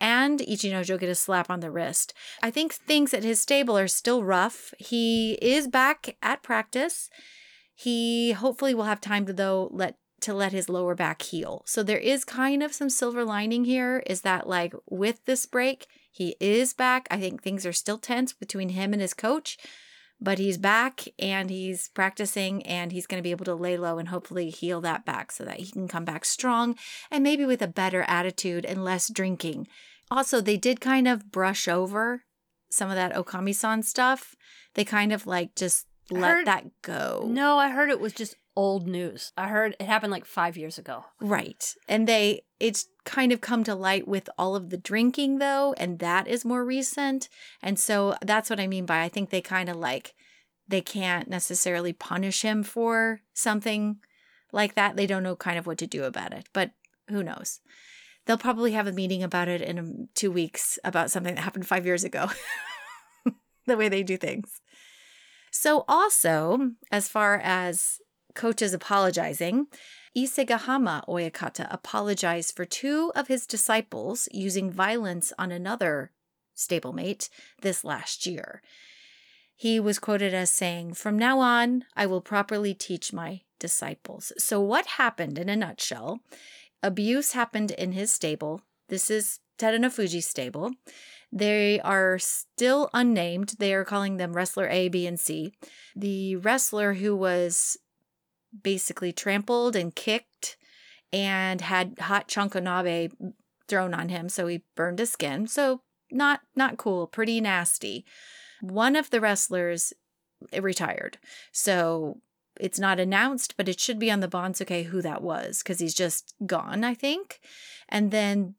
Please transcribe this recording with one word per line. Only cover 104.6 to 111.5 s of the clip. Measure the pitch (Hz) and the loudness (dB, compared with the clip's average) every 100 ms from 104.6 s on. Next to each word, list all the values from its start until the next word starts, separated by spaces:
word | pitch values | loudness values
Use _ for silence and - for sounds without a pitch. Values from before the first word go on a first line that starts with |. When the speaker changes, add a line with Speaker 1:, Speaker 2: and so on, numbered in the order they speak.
| - | -6
Speaker 1:
burned | - 175 180 | -2 -2 0
his | 233 | -2
skin. | - 147 139 220 | -2 -2 -2 -2
So | - 269 254 - _ _ | 2 2 0 -6 _ _
not, | 247 285 285 - | 2 2 2 -2
not | 262 269 - | 0 0 0
cool, | 214 180 165 | -2 -2 -2
pretty | - 220 226 | -2 0 2
nasty. | 214 185 170 - 104 - - - - - - - | 2 2 2 -2 -4 -8 -12 -20 -20 -20 -20 -14
One | 185 196 247 302 | -4 2 4 4
of | 294 | 2
the | 233 | 2
wrestlers | 214 196 - 180 175 170 - - _ _ _ _ - - | 2 2 0 0 -2 -2 -4 -6 _ _ _ _ -8 -4
retired. | 190 180 165 - - - - - - | -2 -2 -2 -4 -8 -12 -20 -20 -8